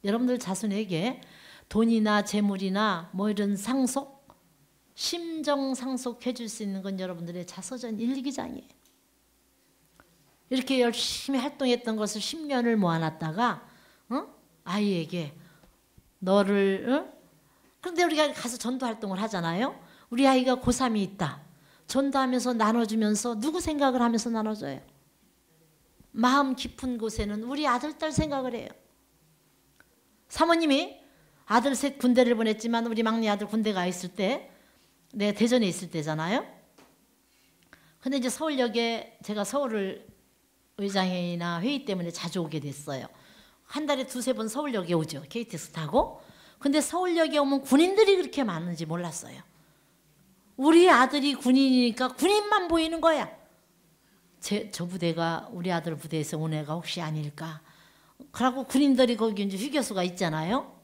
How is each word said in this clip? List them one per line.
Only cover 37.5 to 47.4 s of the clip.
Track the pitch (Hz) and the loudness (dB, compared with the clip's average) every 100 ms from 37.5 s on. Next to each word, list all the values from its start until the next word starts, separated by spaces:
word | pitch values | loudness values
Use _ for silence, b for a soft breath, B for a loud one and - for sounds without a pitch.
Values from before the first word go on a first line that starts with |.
| _ _ b b b | _ _ b b b
근데 | 262 277 | -2 0
이제 | 247 | 0
서울역에 | - 311 277 240 220 233 226 - - | -2 -2 0 0 2 0 -2 -8 -16
제가 | - 208 | -8 -4
서울을 | 202 277 269 220 190 160 - - _ _ _ _ _ - | -2 -2 -2 -2 -4 -6 -14 -20 _ _ _ _ _ -6
의장회의나 | 202 196 185 180 175 175 170 170 | -2 0 0 0 -2 -4 -4 -2
회의 | 220 285 | -2 -2
때문에 | - 185 175 | -4 -4 -4
자주 | 165 - 180 | -6 -6 -4
오게 | 160 151 | -4 -6
됐어요. | 143 131 - 135 - b b b b b | -8 -10 -8 -8 -10 b b b b b
한 | _ 277 302 | _ -8 -2
달에 | 277 262 | -2 -2
두세 | 247 247 | -4 -2
번 | 220 220 | -2 -2
서울역에 | 233 294 226 170 | -4 -2 -2 0
오죠. | 175 156 135 - | 0 0 -8 -8
케이티엑스 | 233 233 156 - | -8 -8 -10 -10
타고. | - 151 214 453 B B B B B | -8 0 0 0 B B B B B
근데 | 285 294 | 0 2
서울역에 | - 339 370 339 311 | 0 -2 0 2 2
오면 | 294 | 2